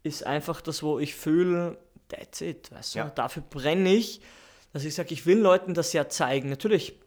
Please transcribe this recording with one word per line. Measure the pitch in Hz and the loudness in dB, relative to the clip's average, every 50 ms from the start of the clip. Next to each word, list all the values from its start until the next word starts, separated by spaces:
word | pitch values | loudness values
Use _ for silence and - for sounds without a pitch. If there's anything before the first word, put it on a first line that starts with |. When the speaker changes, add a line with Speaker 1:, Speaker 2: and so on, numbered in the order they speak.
| _ | _
Speaker 1:
ist | 156 151 - - - | -8 -8 -6 -6 -4
einfach | 139 151 147 - 165 - | -4 -4 -4 -4 -8 -8
das, | - - 151 - 156 | -6 -8 -8 -6 -2
wo | 151 151 131 | -2 -2 -2
ich | 147 139 - | -2 -4 -6
fühle, | - - 156 156 170 180 180 175 175 175 170 160 - - _ _ - _ _ | -6 0 2 4 4 4 4 2 0 0 -4 -6 -10 -18 _ _ -20 _ _
that's | - - - - - - | -14 -14 -14 -14 -14 -10
it, | 160 170 156 - - - | -10 -10 -10 -12 -16 -20
weißt | - - 110 - - | -20 -14 -12 -10 -6
du? | - | -6
Speaker 2:
Ja. | - 147 | -8 -6
Speaker 1:
Dafür | - - 123 120 - - 120 - | -4 -6 -6 -4 -6 -8 -12 -12
brenne | - 147 127 147 160 185 190 185 | -12 -4 -2 0 2 4 4 6
ich, | 190 220 226 - - - - - - - - - - - _ _ | 4 4 4 0 -6 -14 -18 -20 -20 -20 -20 -20 -20 -20 _ _
dass | _ 151 135 | _ -8 -8
ich | 151 151 | -6 -6
sag, | - 175 - | -6 -6 -6
ich | - 143 - | -8 -4 4
will | 170 180 220 | 4 6 6
Leuten | 220 190 180 185 185 185 175 | 8 8 6 6 4 0 -2
das | 170 160 - - | -2 -2 0 0
ja | 160 143 - | 0 -2 -2
zeigen. | - - 160 127 135 139 131 139 | -2 -2 0 0 0 0 -2 -4
Natürlich, | 139 135 - 214 214 175 - - - - _ | -6 -4 0 2 2 2 2 -2 -12 -18 _